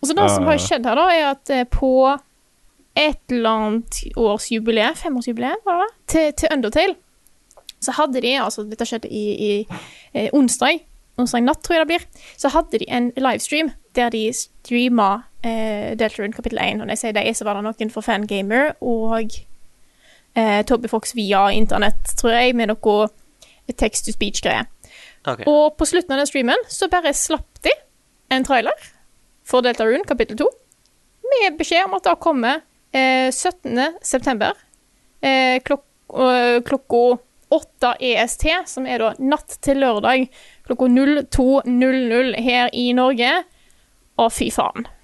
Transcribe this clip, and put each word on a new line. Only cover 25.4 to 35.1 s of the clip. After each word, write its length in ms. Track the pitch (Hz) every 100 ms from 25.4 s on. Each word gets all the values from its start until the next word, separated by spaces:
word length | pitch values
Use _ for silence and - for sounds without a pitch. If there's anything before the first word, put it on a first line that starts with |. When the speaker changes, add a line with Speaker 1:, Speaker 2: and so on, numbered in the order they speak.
| 113
Speaker 1:
Og 280 | 294 302 302
på 80 | 311
slutten 280 | 359 359
av 80 | 269
den 60 | 285
streamen 340 | 277 240 339 466
så 180 | - 381
bare 240 | 359 330
slapp 460 | 285 - 311 - -
de 100 | 311 605 _ _ _ _ _
en 140 | 262 262
trailer 260 | 262 226 622 - _ _ _ _ _ -
for 140 | 254
Deltarune 440 | 247 240 220 247 392
kapittel 320 | 262 220 220
to, 100 | 349 - _ _ _ _ _ _
med 340 | 466 539 403 311
beskjed 280 | 330 330 381
om 80 | 381
at 80 |
det 100 | - 339
kommer, 420 | - 285 233 294 - _ _
eh, 360 | 262 262 262 262
syttende 580 | 247 359 359 262 233 285 349
september, 540 | - 262 285 233 208 - _ _ _ _ _